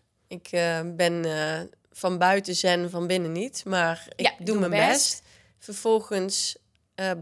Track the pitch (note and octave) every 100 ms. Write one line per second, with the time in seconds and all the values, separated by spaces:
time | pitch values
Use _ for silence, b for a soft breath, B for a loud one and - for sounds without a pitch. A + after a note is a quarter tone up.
0 | _ _ - F3+ - F3+ E3+ E3 E3+ E3+
1 | F3 E3+ E3 D#3 D#3 D#3+ F3+ _ _ -
2 | F#3 F3+ F3+ G3 G3 F3+ F3+ F3 F3 F3
3 | F3 F#3 E3 E3+ B3 - G3 F#3 E3 E3
4 | - - C4 - F3 G#3+ F3+ G3+ A3+ C#4
5 | - - b b b b - G3+ A3+ A3
6 | A3 G3+ F#3 F#3+ - - _ _ _ -
7 | F#3+ F3